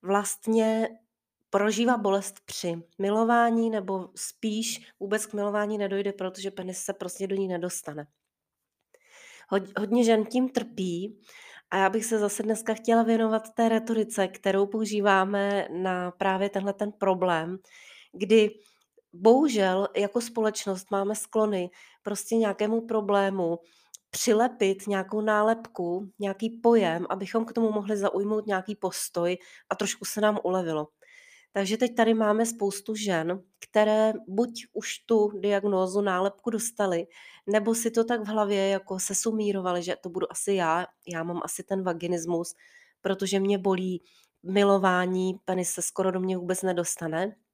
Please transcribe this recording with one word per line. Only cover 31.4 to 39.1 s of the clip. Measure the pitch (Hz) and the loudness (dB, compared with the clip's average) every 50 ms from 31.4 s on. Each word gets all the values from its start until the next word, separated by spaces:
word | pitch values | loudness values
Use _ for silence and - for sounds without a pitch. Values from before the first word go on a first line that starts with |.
| _ _ _ | _ _ _
Takže | 202 196 185 208 | -2 -2 0 0
teď | 220 247 240 233 | 0 0 -2 2
tady | 233 226 220 226 | 2 4 4 4
máme | 220 220 208 208 220 233 | 4 4 2 4 4 2
spoustu | 226 233 - 208 196 190 - - - 220 | 0 -2 -2 -2 -2 -2 -4 -8 -8 -6
žen, | 214 208 202 185 165 160 165 180 196 180 _ _ _ - - | -4 -2 0 0 0 0 -2 -4 -6 -6 _ _ _ -20 0
které | _ 214 214 214 214 220 220 220 214 - - - | _ 4 4 6 4 4 4 2 2 -2 -8 -6
buď | 185 196 233 247 233 - - _ _ | -2 0 0 0 -2 -12 -16 _ _
už | 208 220 - - - | -10 -8 -8 -10 -12
tu | _ - 233 220 208 208 208 196 | _ 2 4 4 4 2 0 -2
diagnózu, | 180 208 202 196 196 208 202 185 185 185 180 202 | -2 0 0 2 2 2 2 2 0 0 0 0
nálepku | 202 202 185 180 190 196 196 _ _ 240 | 0 0 0 2 0 0 -2 _ _ -4
dostaly, | 233 220 226 - - - 208 190 180 170 170 - _ - - - - - _ | -4 -2 -4 -4 -4 -2 0 0 0 -2 -4 -6 _ -20 -20 -20 -20 -18 _
nebo | - 202 220 202 220 226 | 0 0 0 2 2 0
si | 226 226 233 | 0 0 -2
to | 226 233 226 | 0 0 0
tak | 226 247 233 | 0 0 -4
v | 214 | -2
hlavě | 202 214 220 214 202 208 196 196 196 | -2 0 0 0 2 2 2 2 2
jako | 196 190 190 - 190 190 | 0 -2 -2 -6 -8 -6
sesumírovaly, | - - | -6 -4